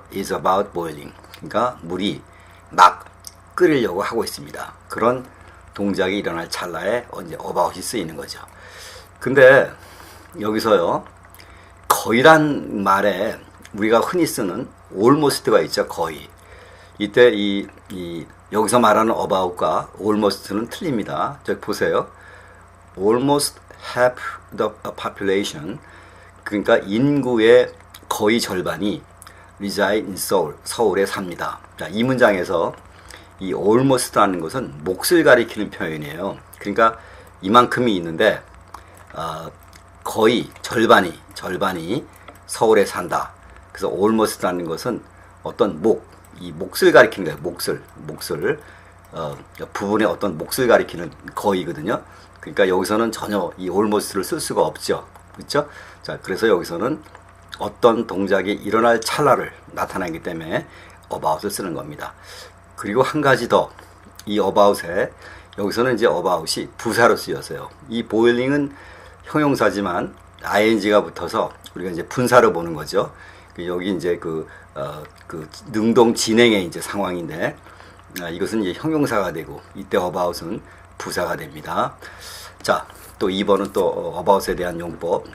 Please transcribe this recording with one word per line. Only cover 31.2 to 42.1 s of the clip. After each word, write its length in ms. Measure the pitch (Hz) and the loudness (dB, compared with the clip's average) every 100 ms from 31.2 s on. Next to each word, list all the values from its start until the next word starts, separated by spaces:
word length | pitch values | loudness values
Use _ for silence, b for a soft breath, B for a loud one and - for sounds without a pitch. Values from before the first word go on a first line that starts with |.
| 90 82 - - - - | -8 -8 -8 -10 -16 -14
자, 100 | - | -8
이 140 | 202 | -2
문장에서 680 | 123 127 117 98 87 87 104 - - B B B B B | 0 4 4 2 0 -2 -2 -6 -18 B B B B B
이 140 | 95 | -6
almost라는 840 | 82 95 117 135 127 - 123 101 92 | -2 2 4 4 2 0 2 2 0
것은 440 | 80 131 104 71 | -4 -6 -8 -8
몫을 400 | 87 92 - 175 | -6 -4 2 4
가리키는 460 | 147 123 113 - 101 | 8 6 4 -4 -8
표현이에요. 680 | - 90 78 73 78 95 85 - - | -6 -8 -8 -10 -8 -8 -8 -16 -10
그러니까 400 | 104 101 113 110 B B B B | -4 2 2 2 B B B B
이만큼이 540 | 95 120 120 - 123 95 | 4 4 4 2 0 0
있는데, 460 | 82 80 107 - - - - - B B B | -2 2 2 2 -6 -20 -20 -20 B B B
어, 360 | - 82 80 80 - - - - - - | -10 -10 -10 -12 -16 -20 -20 -20 -16 -8
거의 420 | 110 113 117 76 - | 2 4 4 -2 -10
절반이, 580 | - 120 113 110 90 80 - | -6 0 6 6 6 -4 -18
절반이 720 | - 92 90 92 82 80 127 - | -12 -8 -4 -4 -4 -6 -6 -6